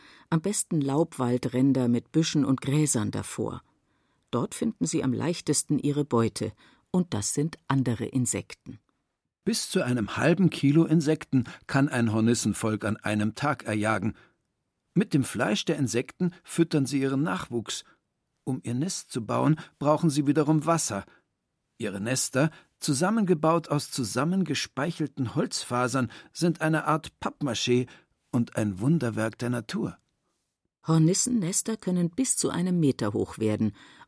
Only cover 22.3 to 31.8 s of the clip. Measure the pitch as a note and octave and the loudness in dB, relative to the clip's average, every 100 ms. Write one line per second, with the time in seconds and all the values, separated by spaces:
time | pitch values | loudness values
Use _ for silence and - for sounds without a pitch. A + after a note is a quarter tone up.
22.3 | C3 D#3 - _ - - C3 F3+ A3+ F#3+ | 0 0 -2 _ -10 -2 0 2 2 2
23.3 | E3 D#3 E3+ D#3+ D3 - - A2+ B2 D3+ | 2 2 2 0 -4 -2 -4 -4 -2 0
24.3 | F#3+ F3 C3 - - D#3 - D3+ - A#2+ | 0 -2 -2 -6 -4 -4 -4 -6 -4 -4
25.3 | C#3 G#3 - - B2 B2 C3 A#2+ - - | -2 -4 -4 -4 -2 0 0 -2 -6 -16
26.3 | - E3+ D#3 D#3 D#3+ - D3+ - - - | -2 -2 0 0 0 0 -2 -4 -8 -10
27.3 | - C#3+ A2 B2 B2 B2+ - _ _ _ | -6 -6 -2 2 2 0 -10 _ _ _
28.3 | B2 A#2 - G#2+ F#2 B2 E3 A#2+ G#2+ A2 | -2 -2 -2 -2 0 2 2 0 -2 -4
29.3 | A2 A#2+ B2 G#2+ G3+ F#3+ - _ _ _ | -4 -4 -4 -4 -6 -6 -8 _ _ _
30.3 | _ _ _ _ _ - D#3+ D#3+ G3 - | _ _ _ _ _ 0 4 4 2 0
31.3 | A#3+ E3+ G3+ - A3 | 0 0 -2 -4 -4